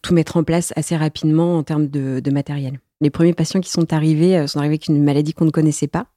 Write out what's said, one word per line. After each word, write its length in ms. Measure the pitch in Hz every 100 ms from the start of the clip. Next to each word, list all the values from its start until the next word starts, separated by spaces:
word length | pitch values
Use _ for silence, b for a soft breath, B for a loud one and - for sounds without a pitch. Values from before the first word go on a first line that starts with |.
tout 100 | -
mettre 240 | 175 151 170
en 60 |
place 320 | 151 170 170 -
assez 200 | 151 165
rapidement 600 | 156 - 156 156 170 170
en 60 |
termes 240 | 139 151 147
de, 340 | 143 135 131
de 100 | 139
matériel. 500 | 139 139 143 135 135 _ -
Les 80 | 147
premiers 240 | - 170
patients 280 | 170 160 190
qui 100 | 180
sont 240 | - 165
arrivés, 420 | 156 156 156 175 180
euh, 100 | 143
sont 120 | 147
arrivés 160 | 147
avec 140 | 156 -
une 140 | 147
maladie 300 | 147 143 151
qu'on 140 | - 160
ne 40 |
connaissait 360 | 156 156 147 147
pas. 220 | 170 240